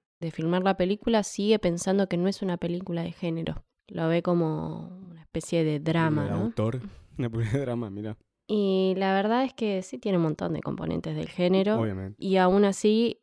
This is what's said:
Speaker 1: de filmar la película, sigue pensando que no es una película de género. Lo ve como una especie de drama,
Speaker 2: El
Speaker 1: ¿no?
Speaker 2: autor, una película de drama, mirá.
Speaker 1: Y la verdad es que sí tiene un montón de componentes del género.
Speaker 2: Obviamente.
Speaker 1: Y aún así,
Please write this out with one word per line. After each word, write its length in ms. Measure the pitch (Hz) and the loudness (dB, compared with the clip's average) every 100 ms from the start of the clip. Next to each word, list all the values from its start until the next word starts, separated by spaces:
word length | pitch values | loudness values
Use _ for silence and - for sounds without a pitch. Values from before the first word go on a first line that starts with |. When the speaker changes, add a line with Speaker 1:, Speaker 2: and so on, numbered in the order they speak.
| _ - | _ -10
Speaker 1:
de 120 | 165 | -8
filmar 300 | 160 165 180 | -2 0 2
la 120 | 190 185 | 2 2
película, 480 | 180 208 233 220 | 0 0 2 0
sigue 340 | 202 - 202 214 | 0 -2 2 2
pensando 500 | - 170 190 196 190 | 2 0 0 2 2
que 80 | 175 | 0
no 100 | 185 | 0
es 140 | - | -2
una 160 | 190 175 | -4 -2
película 440 | 170 175 190 170 | -4 -4 -4 -4
de 100 | 170 | -4
género. 500 | - 170 165 160 151 - _ - | -6 -4 -4 -6 -8 -12 _ -12
Lo 220 | 175 165 | -4 0
ve 120 | 170 | 0
como 800 | 180 175 160 156 160 160 170 185 185 | 2 2 2 -2 -6 -8 -12 -16 -18
una 120 | 165 | -20
especie 420 | - 165 - 170 | -10 -10 -2 0
de 160 | 156 147 | 0 0
drama, 460 | 156 165 160 151 147 | 0 2 2 2 0
Speaker 2:
El 60 | |
Speaker 1:
¿no? 80 | 160 | -2
Speaker 2:
autor, 400 | 226 160 110 123 196 - - - | -2 0 -2 -2 -8 -16 -16 -6
una 120 | 120 | -4
película 240 | 113 110 | -2 0
de 60 | 139 127 | 0 -2
drama, 240 | 120 107 | -4 -4
mirá. 280 | 101 107 - _ _ - | -8 -8 -10 _ _ -2
Speaker 1:
Y 480 | 214 196 190 190 190 | 0 2 2 2 2
la 160 | 190 | 2
verdad 320 | 196 208 240 262 | 2 2 2 0
es 80 | |
que 280 | - 220 190 | -2 -2 -2
sí 140 | - 247 | -4 -6
tiene 180 | 208 180 | 0 2
un 80 | 160 | 2
montón 260 | 151 175 | 0 -4
de 100 | 156 | -4
componentes 540 | - - - - 160 151 | -4 -6 -4 -4 -4 -6
del 140 | - | -6
género. 500 | - 180 190 196 220 | 0 2 4 2 0
Speaker 2:
Obviamente. 420 | 113 190 190 - | 0 -4 -8 -6
Speaker 1:
Y 140 | 196 190 | 0 4
aún 300 | 180 202 202 | 6 6 4
así, 560 | 190 214 220 233 - | 4 4 4 2 -2